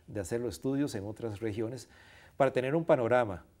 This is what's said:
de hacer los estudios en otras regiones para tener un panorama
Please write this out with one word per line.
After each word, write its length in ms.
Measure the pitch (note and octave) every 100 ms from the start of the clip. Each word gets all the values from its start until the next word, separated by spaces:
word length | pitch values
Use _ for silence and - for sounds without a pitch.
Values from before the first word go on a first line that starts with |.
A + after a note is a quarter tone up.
| -
de 140 | G#2+
hacer 200 | F#2+ A#2
los 160 | A#2+ -
estudios 380 | C3+ C#3 C#3+
en 100 | G#2+
otras 360 | G2+ G#2+ A#2 G2+
regiones 480 | A2+ G#2 A2 B2+ - - - - - -
para 160 | C#3
tener 220 | C3 B2+
un 100 | D#3+
panorama 600 | E3 D3 A2+ B2 A#2 F2 - _